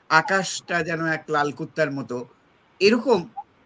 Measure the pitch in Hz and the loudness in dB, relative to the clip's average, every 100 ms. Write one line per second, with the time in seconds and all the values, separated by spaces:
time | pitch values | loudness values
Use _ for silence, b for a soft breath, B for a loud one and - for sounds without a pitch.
0 | - 160 156 190 180 - - 170 160 160 | 2 2 4 -2 -2 -8 -4 -4 -2 -4
1 | 165 156 156 151 147 131 160 - 151 139 | -2 -4 -2 0 0 -4 -8 -2 -2 -2
2 | 113 123 - _ _ _ _ - 196 233 | -6 -8 -10 _ _ _ _ 2 4 4
3 | 269 202 160 - - _ | 4 2 0 -12 -18 _